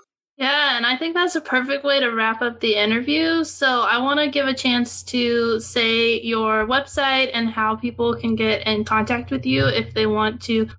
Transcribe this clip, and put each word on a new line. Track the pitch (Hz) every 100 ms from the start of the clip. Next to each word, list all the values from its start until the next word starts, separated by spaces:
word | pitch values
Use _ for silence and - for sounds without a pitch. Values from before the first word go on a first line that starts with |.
| _ _ _ -
Yeah, | 262 285 285 240
and | 240
I | 254
think | 330
that's | 339 359
a | 330
perfect | - 254 262 277
way | 285 277
to | 247
wrap | 226 220 220
up | 240 233
the | 233 208
interview. | 208 226 254 302 330 330
So | 302 - 269 247
I | 202 240
wanna | 269 285 294
give | 285 269
a |
chance | 262 262 240 240 -
to | - 247 240 233 233 226
say | - 247 226 226 233 226
your | 233 226 220 220
website | 214 262 277 - 269 262 262
and | 233 226
how | 226 220
people | 220 240 233 233
can | 233 233 220
get | 220 214
in | 220 214
contact | 220 220 214 240 247
with | 269
you | 254 269 269
if | 233 226
they | - 220
want | 214 214 233
to | - 220 220